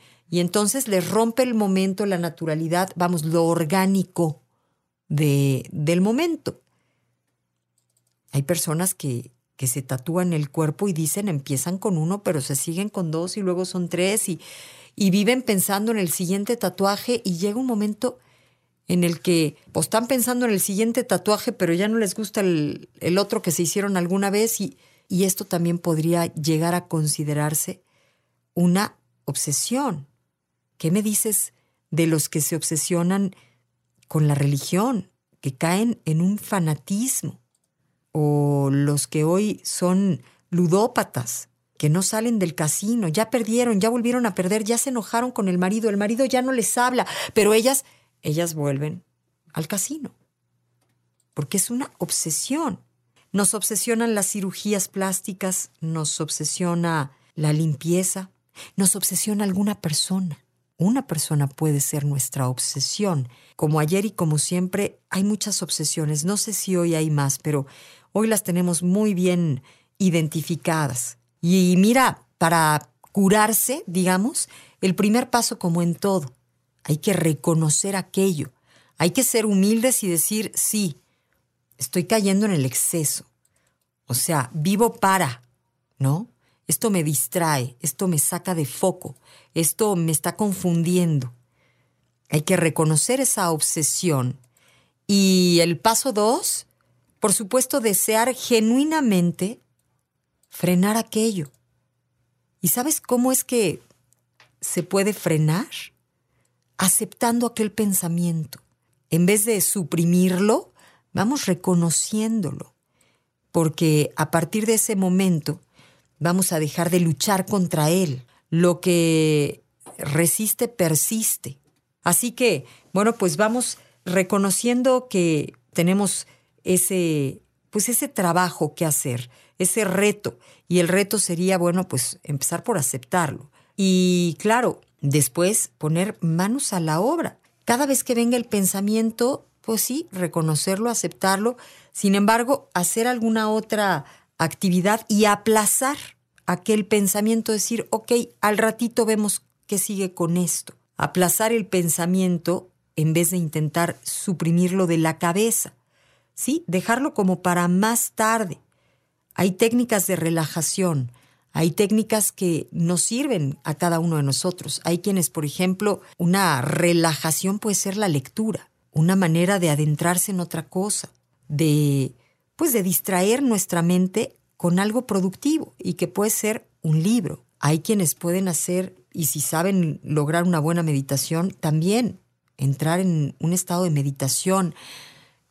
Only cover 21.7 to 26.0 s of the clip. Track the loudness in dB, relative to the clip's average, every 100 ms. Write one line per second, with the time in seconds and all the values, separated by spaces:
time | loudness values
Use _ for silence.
21.7 | 0 0 0 -2 -4 -6 -2 0 0 -2
22.7 | -6 -16 _ 0 0 0 -2 -2 -2 -2
23.7 | -2 -2 -2 0 0 0 0 0 -2 -6
24.7 | -10 _ _ -4 0 0 0 -4 0 0
25.7 | 0 0 0